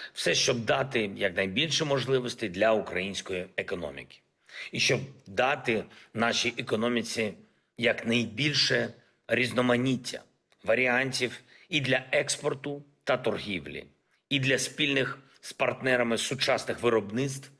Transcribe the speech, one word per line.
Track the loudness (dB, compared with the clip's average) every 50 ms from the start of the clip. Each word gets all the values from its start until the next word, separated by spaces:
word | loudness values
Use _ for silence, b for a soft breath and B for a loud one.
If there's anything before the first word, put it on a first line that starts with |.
| B B B
все, | -4 -2 0 2
щоб | 2 2 2 2 0 0
дати | 0 0 0 0 0 0 -2 -2 -2 -2
якнайбільше | -2 -2 -2 0 0 -2 0 0 0 0 0 0 -2 0
можливостей | 0 0 0 0 0 0 0 0 -2 -6 -6 -6 -6
для | 0 2 4 4 4
української | 4 2 -2 -4 -4 -4 -4 -6 -8 -8 -6 -6 -6 -6 -6 -6
економіки. | -8 -6 -6 -6 -6 -6 -8 -8 -10 -14 -16 -18 -20 _ _ _ B B B B B B B -2
І | 0
щоб | 2 2 2 0 -2 -6 -14 -18 -20
дати | -6 0 2 2 2 2 0 0 0 0 0 -2 B B B B B -4
нашій | 0 0 2 2 2 0 -2 -2 -4
економіці | -4 -2 0 0 0 0 0 0 -2 -2 -2 -2 -2 -4 -4 -8 b b b b b b b 0
якнайбільше | 2 2 2 2 0 0 2 2 2 0 -2 -2 0 0 2 2 2 2 2 0 0 -2 -6 b b b b b b -2
різноманіття, | 0 0 0 2 2 2 4 4 4 4 4 2 0 0 -2 -6 -10 -10 -12 _ _ _ _ _ _ _ 0
варіантів | 2 2 4 4 4 2 2 2 0 0 -2 -2 -2 -4 -6 B B B B B B
і | -2 0
для | 2 2 2 2 2 2 0
експорту | 0 2 0 -2 -2 -2 -2 -2 -2 -4 -6 -8 -8 -10 -16 _ _ _
та | 0 0
торгівлі, | 2 2 0 -2 -2 -2 -4 -4 -6 -6 -8 -10 -12 -12 -14 _ _ _ _ _ _ _ -2
і | 0 0
для | 2 2 2 2
спільних | 0 -2 -2 -2 0 2 2 2 0 0 -4 -8 b b b b
з | -16 -14 -6
партнерами | -2 0 0 0 0 0 2 2 4 4 2 2 0
сучасних | 0 -2 -2 0 2 2 2 2 0 -2 -4 0 2
виробництв, | 4 4 4 2 2 0 -2 -2 -2 -2 -6 -10 -16 b